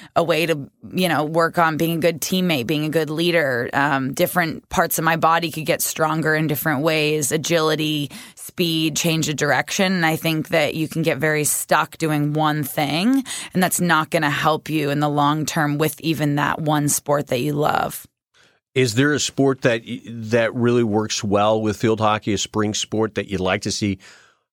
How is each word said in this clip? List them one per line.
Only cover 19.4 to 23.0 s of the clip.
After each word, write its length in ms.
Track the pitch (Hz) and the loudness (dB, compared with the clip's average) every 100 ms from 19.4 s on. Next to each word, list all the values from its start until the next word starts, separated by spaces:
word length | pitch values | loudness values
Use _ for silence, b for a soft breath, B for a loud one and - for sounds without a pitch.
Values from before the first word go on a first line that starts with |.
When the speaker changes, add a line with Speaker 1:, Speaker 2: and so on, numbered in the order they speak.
| 139 135 | 2 2
Speaker 2:
that 200 | 131 113 110 | 2 0 -4
y-, 140 | 120 - | -12 -10
that 480 | 117 110 117 113 | -10 0 2 2
really 300 | 123 120 123 | 2 2 2
works 400 | 117 104 107 - | 2 0 -2 -4
well 380 | 107 101 104 110 | 0 2 4 2
with 160 | 107 101 | 0 0
field 220 | 113 107 | 0 2
hockey, 340 | 107 107 113 | 2 0 0
a 40 | 98 | -2
spring 380 | - 107 104 101 | -2 -2 -2 -2
sport 400 | - 107 | -4 -2